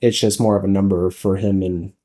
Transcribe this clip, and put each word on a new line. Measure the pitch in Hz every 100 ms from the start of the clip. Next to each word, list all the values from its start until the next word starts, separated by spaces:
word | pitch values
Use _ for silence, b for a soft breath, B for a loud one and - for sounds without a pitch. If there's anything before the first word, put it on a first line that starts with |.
it's | 120 113
just | 107 101
more | 113 101
of |
a | 98
number | 98 98 92 92
for | - 101 95
him | 101 95
and | 92 90 92 -